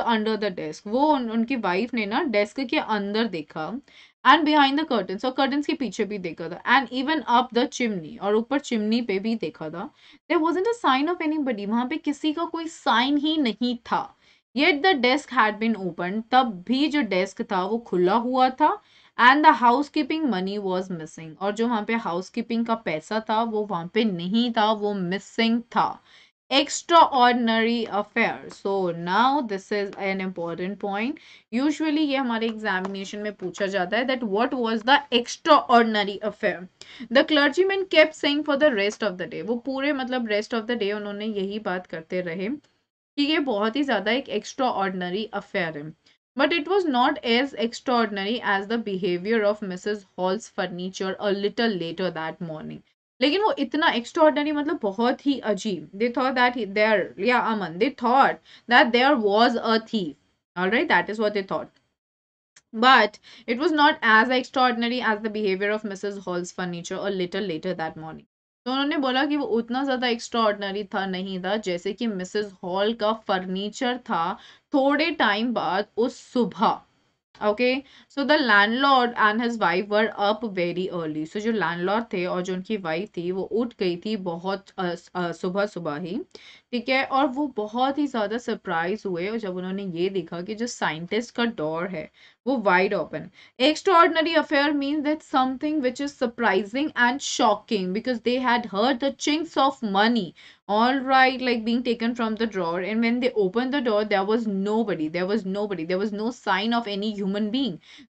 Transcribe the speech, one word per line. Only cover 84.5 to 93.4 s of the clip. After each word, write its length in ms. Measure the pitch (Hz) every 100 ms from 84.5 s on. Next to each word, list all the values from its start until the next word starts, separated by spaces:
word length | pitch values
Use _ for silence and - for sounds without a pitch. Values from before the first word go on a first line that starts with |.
| 196 - -
अ, 180 | 180 170 - 180
अ, 160 | 175
सुबह 340 | 165 185 196 208
सुबह 320 | 175 160 147
ही, 240 | 175 233 370 - - - _
ठीक 180 | 247 240
है? 160 | 262 -
और 220 | 262 285
वो 200 | 254 294
बहुत 500 | - 208 233 262 277
ही 100 | 285
ज़्यादा 300 | 233 202 233
सरप्राइज 640 | - 214 196 165 170 214 202
हुए 220 | 170 190
और 100 | 226
जब 180 | 196 180
उन्होंने 280 | 185 190
ये 260 | 196 165 185
देखा 320 | 196 165 175
कि 140 | 185 214
जो 120 | 240
साइंटिस्ट 680 | - 180 156 175 214 233 -
का 100 | 233
डोर 420 | - 151 160 185
है, 240 | 170 - _ - _ 233
वो 80 | 262
wide 300 | 196 180 190
open। 380 | 196 151 156 175 -